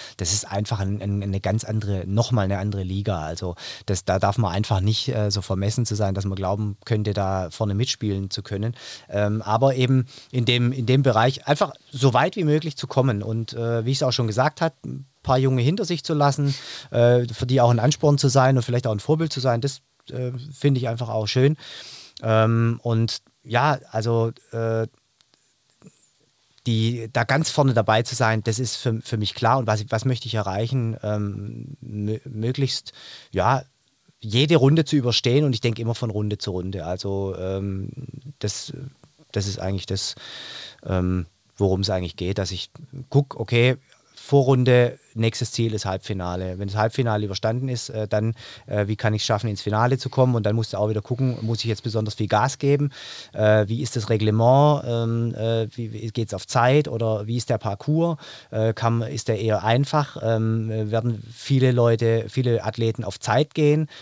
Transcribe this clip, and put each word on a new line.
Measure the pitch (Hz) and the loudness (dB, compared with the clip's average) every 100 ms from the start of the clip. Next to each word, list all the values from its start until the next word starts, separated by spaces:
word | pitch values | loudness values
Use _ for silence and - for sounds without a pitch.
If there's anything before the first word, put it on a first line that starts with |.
| - - | -18 -8
das | 87 | -2
ist | 101 - | -2 -2
einfach | 101 110 104 | -4 -2 -2
ein, | 98 104 | -2 -2
ein, | 101 101 | -2 -2
eine | 101 95 | -2 -2
ganz | 98 107 - | 0 -2 -2
andere, | 110 101 98 92 | -4 -2 -4 -2
nochmal | 101 117 120 98 | 0 2 0 0
eine | 98 | 0
andere | 104 101 | -2 -4
Liga. | 92 98 101 90 | -4 -4 -2 -4
Also | 78 85 92 87 - - - | -4 -6 -8 -8 -12 -12 -4
das, | 98 - | -4 0
da | 92 | 2
darf | 101 98 | 2 2
man | 104 | 0
einfach | 90 107 98 | 0 0 0
nicht, | 98 110 - | 0 0 -2
äh, | 123 104 | -2 -2
so | 101 | -2
vermessen | - 95 98 107 117 | -4 -2 -2 -2 -2
zu | 104 | -2
sein, | 101 98 | -2 -2
dass | |
man | 98 95 | -4 -4
glauben | 95 101 104 101 - | -4 -2 -4 -8 -2
könnte, | 110 104 | -2 0
da | 101 95 95 90 | -2 -2 -2 -4
vorne | - 107 101 | -4 -2 0
mitspielen | 127 - 107 98 95 | -2 -2 -4 -2 -4
zu | - | -8
können. | 98 98 110 117 - - - | -8 -6 -4 -6 -14 -18 -6
Ähm, | 101 104 107 | -2 0 0
aber | 104 113 135 131 | 0 2 4 4
eben | 127 131 123 - - | 4 4 2 -8 -6
in | 127 120 | -2 2
dem, | 123 120 | 4 2
in | 131 117 | 0 2
dem | 131 | 4
Bereich | 135 110 120 135 - | 4 4 4 2 -2
einfach | 147 151 - _ | 0 0 -4 _
so | 135 131 | 2 4
weit | 120 151 226 | 4 2 0
wie | 156 | 2
möglich | 151 160 - | 2 0 -8
zu | 135 | -4
kommen | - 131 101 | 0 2 0
und, | 101 113 113 | -2 -4 -6
äh, | 117 117 117 | -6 -2 -2
wie | 113 | 0
ich | 135 | 0
es | |
auch | 131 | 0
schon | 120 117 | 0 0
gesagt | 107 139 - | 0 0 0
hab, | 165 - - | -4 -4 -10
ein | 135 135 _ | -12 -14 _
paar | - 131 | 2 4
Junge | 131 131 | 4 4
hinter | 120 202 | 2 2
sich | 170 170 - | -2 -4 -2
zu | |
lassen, | 156 143 135 143 135 - - - | 2 2 2 0 -2 -8 -16 -4
äh, | 117 120 123 120 | 4 6 4 2
für | 117 123 | -4 0
die | 131 | 4
auch | 120 | 6
ein | 120 | 6
Ansporn | 120 - 151 143 | 4 2 4 4
zu | 139 | 4
sein | 131 131 131 | 6 6 4
und | |
vielleicht | 117 120 120 | 2 0 0
auch | |
ein | 107 | -2
Vorbild | - 156 160 | 0 0 0
zu | 139 | -2
sein, | 127 117 | 0 0
das, | 135 - _ _ - | -2 -6 _ _ -12
äh, | - 127 127 139 | -8 -6 -8 -12
finde | 139 143 131 | -2 0 2
ich | 120 | 0
einfach | 117 117 | -4 -4
auch | 110 107 | -2 0
schön. | 127 135 156 - - - - - - | 2 2 2 -6 -18 -18 -18 -20 -8
Ähm, | 113 110 110 113 117 117 | 2 4 4 4 2 0
und | 117 113 113 - - _ | 0 0 0 -2 -12 _
ja, | - 120 143 139 - | -4 2 2 0 -2
also, | 113 113 117 113 113 _ | -4 0 0 0 -4 _
äh, | 113 113 113 113 - _ _ _ _ _ _ _ _ - _ _ _ _ _ _ _ - | -6 -2 -2 -4 -8 _ _ _ _ _ _ _ _ -20 _ _ _ _ _ _ _ -2
die, | 113 110 120 113 | 0 0 -2 -4
da | 127 113 | -2 0
ganz | 135 160 | 0 2
vorne | - 135 | 2 4
dabei | 120 107 110 | 4 4 2
zu | 117 - | 2 0
sein, | 113 110 | 2 2
das | 110 110 | 0 -2
ist | 127 - | -4 -4
für, | 127 110 | -2 -4
für | - 110 | -4 -4
mich | 104 | -4
klar. | - 113 131 | 0 2 2
Und | 113 | 2
was, | 107 107 | -2 -2
was | 110 131 | -2 0
möchte | 123 117 | -2 -4
ich | 113 | -4
erreichen? | 98 95 117 135 113 110 | -2 -2 -2 -2 -2 -4
Ähm, | 107 107 101 98 104 117 127 - | -4 -2 -4 -6 -10 -12 -14 -16
mö-, | 123 104 104 110 | -12 -6 -4 -6
möglichst, | 135 110 113 131 135 - - - - - - | -8 -6 -4 -2 -2 -4 -8 -18 -20 -20 -6
ja, | 95 92 131 - _ _ _ _ _ | 0 2 0 -2 _ _ _ _ _
jede | 110 110 151 160 | -2 0 4 6
Runde | 135 160 151 | 6 4 4
zu | 151 | 2
überstehen | 120 113 120 131 | 2 0 2 2
und | 151 | 2
ich | 117 | 0
denke | 120 117 | -2 -2
immer | 117 117 | -4 -2
von | 117 | -4
Runde | 104 104 104 | -2 -2 -4
zu | - | -4
Runde. | 92 90 98 80 | -4 -4 -6 -6
Also, | 92 98 98 98 90 | -6 -4 -4 -4 -4
ähm, | 92 95 98 95 98 - 127 - 139 - | -4 -4 -4 -6 -8 -12 -14 -16 -18 -8
das, | 104 - - 139 131 - _ _ _ | -6 -6 -8 -12 -14 -16 _ _ _
das | - 98 | -4 -4
ist | 98 | -4
eigentlich | 92 98 - | -4 -4 -4
das, | 95 - - - - - - - - - | -6 -6 -8 -16 -16 -16 -16 -18 -14 -4
ähm, | 92 90 92 85 _ _ - | 0 0 -2 -4 _ _ -2
worum | 101 95 | 0 2
es | 98 | 0
eigentlich | 95 90 - | -2 -4 -6
geht, | 90 98 | -4 -2
dass | 92 | -4
ich | 92 - - 160 - - | -6 -10 -16 -18 -16 0
guck, | 139 139 - | 0 0 -4
okay, | 110 120 123 131 _ _ _ - | 0 4 4 2 _ _ _ -20
Vorrunde, | - 139 131 131 127 123 120 - _ | 2 4 6 4 6 6 4 0 _
nächstes | 110 113 - 117 | -2 -2 -2 -4
Ziel | - 113 | -2 -2
ist | 107 98 | -2 -4
Halbfinale. | 95 - 98 90 90 92 90 | -4 -4 -6 -4 -4 -4 -6
Wenn | 101 | -4
das | 104 | 0
Halbfinale | 110 - 117 107 | 0 2 0 0
überstanden | 104 95 113 120 131 | -2 -2 -2 -2 -2
ist, | 120 - | -4 -6
äh, | 107 107 | -6 -2
dann, | 107 110 113 - - - | 0 0 -4 -10 -20 -4
äh, | 104 101 | -2 0
wie | 107 | 0
kann | 107 | 0
ich's | 107 - | 0 0
schaffen, | 107 113 | 0 -2
ins | 101 | -4
Finale | - 107 120 127 | -2 2 2 2
zu | 123 | 0
kommen? | - 127 117 | 2 4 4
Und | 104 | 2
dann | |
musst | 110 110 | 0 -2
du | 95 | 0
auch | 107 | 0
wieder | 107 | 0
gucken, | - 123 135 113 | -4 -2 -2 -2
muss | 110 113 | -4 -2
ich | 113 | -2
jetzt | 107 | -4
besonders | 120 107 107 - | -2 -2 -2 -4
viel | 107 | 0
Gas | 107 127 - | 2 2 0
geben? | 139 143 143 - - - - | 2 2 0 -4 -14 -16 -12
Äh, | - 107 110 104 | 0 4 4 4
wie | 113 | -2
ist | 127 123 | -4 -4
das | 101 | 0
Reglement? | 113 107 107 117 131 147 147 120 | 2 2 4 6 6 6 4 0
Ähm, | 117 117 117 117 | -2 -2 0 -2
äh, | - 113 113 110 - | -2 -2 -2 -2 -6
wie, | 113 | -10
wie | 110 113 | -8 -6
geht's | 117 110 | -4 -4
auf | 95 - | -6 -2
Zeit? | 127 120 143 147 | 2 4 4 2
Oder | 117 113 107 107 | -2 0 -2 -2
wie | 120 | -4
ist | - | -2
der | 117 | -2
Parcours? | 110 101 - 156 170 160 - - - | -2 -4 -2 0 0 -2 -8 -20 -8
Äh, | 110 110 | -2 0
kann, | 110 117 117 | 0 0 0
ist | 113 87 - | -2 -4 -2
der | 110 | -2
eher | 110 107 | 0 0
einfach? | 101 120 139 151 139 - | 2 2 2 0 -2 -4
Ähm, | 110 113 113 113 110 110 107 | -2 0 0 0 -2 -4 -2
werden | 110 120 110 110 | -2 -2 -4 -8
viele | 117 - 139 131 | -14 0 2 4
Leute, | 123 117 113 117 113 110 | 4 4 4 2 2 0
viele | - 123 117 110 | -2 0 0 -2
Athleten | 107 113 113 101 | -2 -2 -2 -6
auf | - | -6
Zeit | - 113 151 | 0 2 2
gehen? | - 147 151 151 - | 2 2 2 0 -8